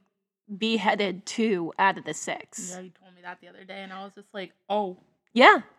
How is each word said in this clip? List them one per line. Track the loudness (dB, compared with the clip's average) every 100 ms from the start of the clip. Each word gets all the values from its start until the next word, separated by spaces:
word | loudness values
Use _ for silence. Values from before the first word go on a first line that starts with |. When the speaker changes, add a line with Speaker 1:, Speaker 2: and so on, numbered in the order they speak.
| _ _ _ _ -16 -4
Speaker 1:
beheaded | 0 0 2 0 0 -6 -8
two | -2 0 0 -4 0
out | 0 0
of | -6
the |
six. | -10 -8 -10 -10 -14 -14
Speaker 2:
Yeah, | -14
you | -16
told | -20 _ -20
me |
that | -18 -18
the | -20
other | -20
day, | -18 -16
and | -14
I | -14
was | -16
just | -18 -16
like, | -10 -12 _ -2
"Oh." | -2 -2 -6 _ _ _
Speaker 1:
Yeah, | 6 8 8 2